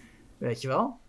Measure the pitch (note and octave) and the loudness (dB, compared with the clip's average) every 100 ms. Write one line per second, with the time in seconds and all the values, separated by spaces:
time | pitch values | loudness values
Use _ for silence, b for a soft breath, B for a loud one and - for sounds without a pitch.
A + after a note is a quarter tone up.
0 | b b b - A#2+ A#2 C3 D#3 C4 - | b b b -4 -2 -2 0 2 2 -2